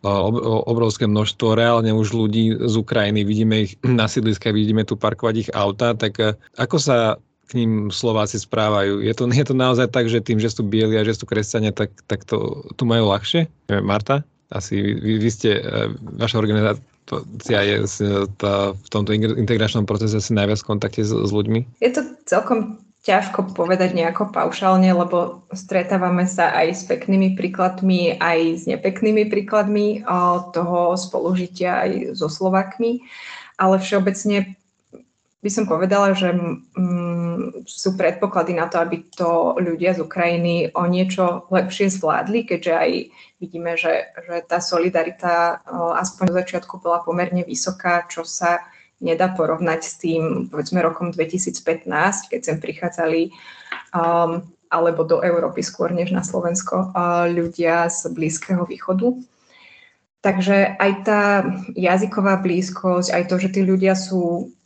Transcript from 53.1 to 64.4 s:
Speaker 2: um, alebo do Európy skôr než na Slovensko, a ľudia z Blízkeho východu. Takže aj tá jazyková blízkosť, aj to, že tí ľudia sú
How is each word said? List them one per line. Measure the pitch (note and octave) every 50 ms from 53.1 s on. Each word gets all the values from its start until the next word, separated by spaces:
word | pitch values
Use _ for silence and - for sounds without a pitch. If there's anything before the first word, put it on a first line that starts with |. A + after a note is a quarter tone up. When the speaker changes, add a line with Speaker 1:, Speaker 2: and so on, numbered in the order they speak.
| D#3+ E3 E3+ F#3+ - - - - - - - - - - - _ - F3+
Speaker 2:
um, | E3 E3+ E3+ E3+ E3+ E3 E3 F3 E3+ - _ _ _ _
alebo | - E3 E3 E3+ E3 E3
do | D#3+ D#3+ E3+ E3+ -
Európy | F3+ E3+ E3+ - - - - -
skôr | - - - - E3+
než | F3+ F3 F3 F3 F#3
na | F#3
Slovensko, | F3+ - F#3+ F#3+ F3 E3+ F3 F#3 - - - F#3 F#3+ F#3 -
a | F#3 F3 F3 F3 F3 F3
ľudia | E3+ E3+ E3+ E3+ E3+ E3+ - E3+ E3 E3 E3+ E3+ E3+
z | E3 - - - -
Blízkeho | D#3+ D#3+ D#3 D#3 - - - F#3+ F3+
východu. | F3 - - - - - F#3 F#3+ A3 B3 B3+ B3+ B3+ _ _ _ _ _ _ - - - - - - _ _ _ _ _ _ _
Takže | - G3 F#3+ F#3 F#3 F#3+ G3 G3 G3 - F#3+ -
aj | G3 G3 G3 G3
tá | G3 - G#3+ G#3 G3+ G3+ G3+ G3+ F#3 F#3 F#3+ - - - -
jazyková | - F#3 F3 F3+ F#3+ G#3 G3+ - - F#3+ G3 F#3+ F#3 F#3+
blízkosť, | F#3 F3 F3 F#3 F#3 F#3 - - F#3 F3+ F3+ F3+ -
aj | - E3+ F3
to, | F3+ F#3 F3+
že | F#3+ F#3+ F#3+ G3+
tí | F#3+
ľudia | F#3 F#3+ F#3 F#3+ F#3+ F#3+ F#3
sú | - - F#3+ F#3 F3 E3+ E3+ E3+